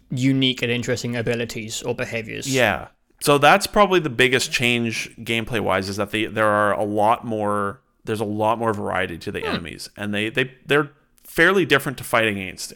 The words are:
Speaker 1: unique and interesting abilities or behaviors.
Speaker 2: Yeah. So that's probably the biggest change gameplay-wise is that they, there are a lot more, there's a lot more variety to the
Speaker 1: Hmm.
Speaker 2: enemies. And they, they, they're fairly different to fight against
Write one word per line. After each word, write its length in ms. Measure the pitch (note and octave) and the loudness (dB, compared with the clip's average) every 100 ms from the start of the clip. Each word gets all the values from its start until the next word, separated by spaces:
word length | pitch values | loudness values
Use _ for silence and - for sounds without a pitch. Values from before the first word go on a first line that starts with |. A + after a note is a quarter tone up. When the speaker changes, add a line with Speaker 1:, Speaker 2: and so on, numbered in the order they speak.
| _ | _
Speaker 1:
unique 520 | B2+ C3+ C3+ C3 B2 | 0 2 4 2 0
and 100 | A#2+ | -2
interesting 420 | A#2+ A#2+ A#2+ B2 | -2 -2 -4 -4
abilities 680 | A#2+ A2+ A#2 A#2 A#2 G#2+ - | -4 -2 -2 -4 -8 -10 -8
or 120 | A#2+ | -6
behaviors. 580 | A#2+ B2 A2+ A2+ A2 B2+ | -6 -6 -6 -8 -8 -2
Speaker 2:
Yeah. 360 | C3 A2+ D2+ - _ _ _ | 2 2 0 -6 _ _ _
So 160 | - C#3+ | 2 6
that's 280 | C#3+ G3 - | 6 6 4
probably 340 | G#3+ G3 F#3 | 2 4 4
the 80 | D3+ | 0
biggest 400 | A#2 B2+ B2+ - | 2 4 4 0
change 640 | - A#2+ A#2+ A#2 G#2+ - - | 0 0 0 -2 -4 -8 -10
gameplay-wise 720 | A2 A#2 G#2+ A2+ G2 F#2+ F#2+ | -4 -4 -2 -2 0 0 -2
is 60 | G2+ | -4
that 120 | G2+ | -4
they, 140 | G#2+ | -2
there 220 | G#2+ G#2+ G#2+ | -2 0 2
are 240 | G#2 G#2 | 4 2
a 100 | F#2+ | 0
lot 400 | G#2 G#2 G#2 A#2+ | 0 2 2 2
more, 580 | B2 A2 G#2 G#2 G2+ F#2+ _ _ | -2 -4 -2 -2 -4 -8 _ _
there's 160 | - G#2+ | -6 -4
a 40 | |
lot 340 | G#2+ G#2 G#2+ A2+ | -4 0 0 2
more 140 | A2+ | 0
variety 460 | G#2 G2+ F#2 F#2 E2 | -2 -2 -2 -2 -6
to 120 | - | -8
the 100 | F2 | -8
Speaker 1:
Hmm. 60 | - | -6
Speaker 2:
enemies. 440 | F2 E2+ - - | -6 -8 -12 -14
And 200 | - G#2 | -10 -6
they, 160 | G#2 A2 | -4 -2
they, 220 | B2 C3+ - | -2 -4 -6
they're 260 | - C#3+ D3 _ _ _ | 0 0 0 _ _ _
fairly 440 | - - E3 G3 C#3+ | -4 2 4 4 4
different 320 | C#3 D3 B2 | 2 2 -8
to 60 | |
fight 220 | - A#2+ A2 | 0 2 2
against 460 | G2 F#2 - - | 0 -6 -10 -12